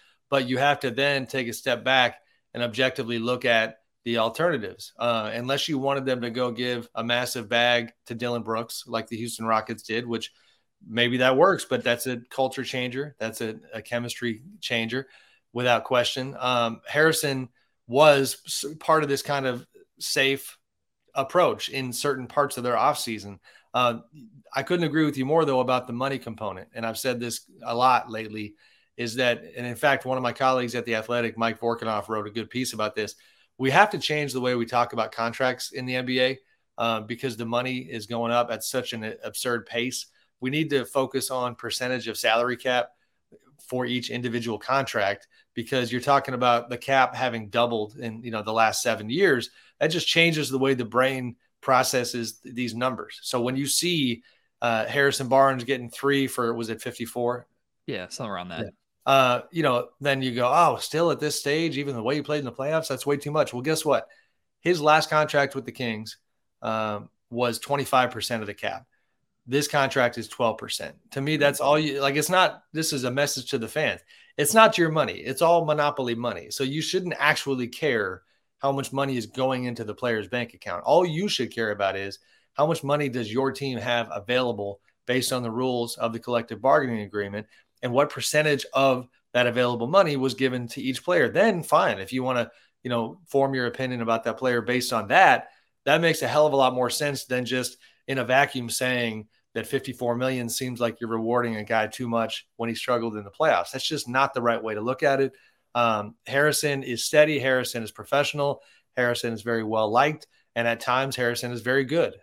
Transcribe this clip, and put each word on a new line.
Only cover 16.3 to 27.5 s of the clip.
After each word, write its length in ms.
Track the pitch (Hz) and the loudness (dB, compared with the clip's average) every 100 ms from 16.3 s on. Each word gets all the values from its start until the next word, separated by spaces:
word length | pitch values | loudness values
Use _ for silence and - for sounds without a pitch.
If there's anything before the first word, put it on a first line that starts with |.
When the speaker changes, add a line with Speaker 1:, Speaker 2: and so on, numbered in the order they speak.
| 139 | -6
Speaker 1:
Um, 400 | 127 123 117 113 | -2 0 0 -2
Harrison 640 | - 147 160 156 147 135 127 _ _ _ - | -4 2 4 4 0 -2 -6 _ _ _ -2
was 520 | 123 151 143 135 - | 6 8 8 4 -4
s-, 200 | - - 147 156 | -8 -8 -8 -8
part 240 | - 156 | 2 2
of 40 | 147 | 2
this 140 | 139 | -2
kind 240 | - 143 131 | -2 -2 -2
of 180 | 123 - _ _ _ | -4 -10 _ _ _
safe 580 | - 147 135 139 - - _ _ _ _ _ | -4 0 2 0 -4 -18 _ _ _ _ _
approach 560 | - 135 175 156 101 - | -4 0 4 4 2 -4
in 240 | 131 127 | -6 -6
certain 320 | 117 147 131 123 | -4 -2 -2 -4
parts 320 | - 139 131 | 0 0 -2
of 40 | |
their 120 | 123 | -2
offseason. 640 | 113 131 139 - 107 98 95 _ _ _ | 2 2 0 -4 -8 -10 -16 _ _ _
Uh, 280 | 123 123 117 - 156 - - _ | 0 0 0 -8 -20 -20 -20 _
I 80 | 139 | -6
couldn't 220 | 139 180 | -2 0
agree 220 | 160 147 156 | 0 2 0
with 100 | 135 | 0
you 80 | |
more, 220 | 131 160 156 | 0 2 4
though, 140 | 131 | 2
about 260 | 123 127 127 | 2 0 -2
the 80 | |
money 240 | 120 135 135 | -4 -4 -4
component. 500 | - 101 107 92 90 | -8 -8 -8 -8 -12
And 100 | 117 | -8
I've 140 | 113 110 | -6 -4
said 200 | 131 120 | -2 -2
this 320 | 120 117 - | -4 -8 -12